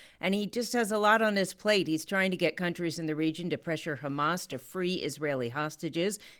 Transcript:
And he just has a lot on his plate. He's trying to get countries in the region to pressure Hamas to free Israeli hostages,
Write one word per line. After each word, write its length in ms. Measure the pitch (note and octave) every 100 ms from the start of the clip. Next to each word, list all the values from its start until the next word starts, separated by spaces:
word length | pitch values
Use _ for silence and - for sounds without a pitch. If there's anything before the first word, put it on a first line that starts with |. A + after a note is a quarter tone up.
| - -
And 120 | F#3
he 140 | G3+ G3+
just 240 | A#3 A3+
has 180 | A#3+ G#3
a 40 | G#3+
lot 240 | G#3 A3
on 140 | A3 G3
his 180 | F3+
plate. 360 | - G#3+ G#3 D#3
He's 160 | D#3 -
trying 260 | G3 F#3+
to 60 | F3+
get 180 | D#3+ -
countries 420 | F3 F3 E3+ E3
in 100 | D#3
the 80 | D3+
region 340 | D#3+ D#3 E3+
to 80 | D3
pressure 420 | E3+ D#3 E3+ C3
Hamas 460 | C#3+ C#3+ D3+ F3+ -
to 100 | F3
free 360 | - F#3 F3+
Israeli 560 | F#3 D3+ C3 D3+ C3+ A#2+
hostages, 680 | C#3 D3+ - D#3+ D#3+ F#3+ G3 -